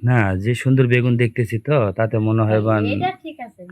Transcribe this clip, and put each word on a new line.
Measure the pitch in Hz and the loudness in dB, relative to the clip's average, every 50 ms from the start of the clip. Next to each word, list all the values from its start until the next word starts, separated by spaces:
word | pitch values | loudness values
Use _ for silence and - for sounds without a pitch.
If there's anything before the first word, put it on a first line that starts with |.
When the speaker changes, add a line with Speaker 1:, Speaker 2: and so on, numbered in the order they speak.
| 113 | 0
Speaker 1:
না, | 123 127 117 104 95 92 | 2 2 2 2 0 -2
যে | 92 101 117 123 | -2 -2 -4 -4
সুন্দর | - - 131 131 131 131 | -2 0 2 2 2 4
বেগুন | 120 123 123 120 127 120 | 2 2 2 2 2 2
দেখতেছি | 117 120 117 - 123 117 - 117 107 | 0 0 0 -2 -4 -4 -4 -4 -6
তো, | - 143 151 135 110 98 | -2 0 0 0 0 0
তাতে | 95 113 113 110 110 110 | 0 -2 -2 0 0 0
মনে | 107 107 113 110 | 0 0 2 2
হয় | 110 107 110 110 | 2 2 2 2
বান-, | 104 110 110 107 107 | 2 2 0 0 0
Speaker 2:
এটা | 101 98 101 - 381 | 0 -2 -2 -4 -4
ঠিক | 370 - - 320 302 - | -6 -8 -12 -16 -14 -14
আছে, | 240 208 - - 180 180 | -16 -18 -18 -20 -20 -16